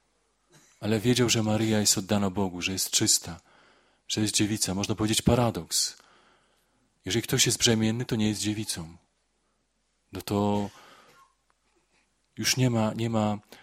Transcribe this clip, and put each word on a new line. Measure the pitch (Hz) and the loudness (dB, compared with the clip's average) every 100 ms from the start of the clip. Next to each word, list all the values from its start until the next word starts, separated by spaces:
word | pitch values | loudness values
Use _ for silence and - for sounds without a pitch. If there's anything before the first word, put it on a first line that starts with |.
| _ _ _ _ _ - _ _ | _ _ _ _ _ -20 _ _
Ale | 104 110 | -2 0
wiedział, | 113 120 120 | 2 2 2
że | 117 | 2
Maryja | 107 107 110 107 | 2 0 2 2
jest | 104 - | 2 0
oddana | 95 104 101 | 0 0 0
Bogu, | 92 95 87 | 0 -2 -4
że | 92 | -6
jest | 92 - | -4 -2
czysta, | - 110 - - 82 - _ _ _ _ _ - | 0 2 0 -2 -14 -18 _ _ _ _ _ -8
że | - | -2
jest | 107 | -2
dziewica. | - 104 107 - 92 | 0 0 0 -2 -2
Można | 101 107 | -4 -2
powiedzieć | 107 107 | 0 2
paradoks. | - 120 117 90 80 - - - - _ _ _ _ _ _ _ _ _ 92 | 4 4 2 -2 -4 -4 -4 -8 -20 _ _ _ _ _ _ _ _ _ -4
Jeżeli | 110 | -2
ktoś | - 131 - | 0 0 2
jest | - | 2
brzemienny, | - 113 110 117 127 | 2 2 0 -2 -4
to | 113 | 0
nie | 107 | 0
jest | 101 | 0
dziewicą. | 104 107 107 - 82 85 _ _ _ _ _ _ _ _ _ _ _ | -4 -4 -6 -8 -12 -16 _ _ _ _ _ _ _ _ _ _ _
No | 95 | -12
to | - 101 104 104 101 - - - - - _ _ _ _ _ _ _ _ _ _ _ - | -2 0 2 0 -2 -10 -20 -20 -20 -20 _ _ _ _ _ _ _ _ _ _ _ -4
już | 110 - | -2 2
nie | 127 | 2
ma, | 117 110 | 2 0
nie | 110 117 | 0 -2
ma | 113 107 104 - - | 0 0 -2 -8 -20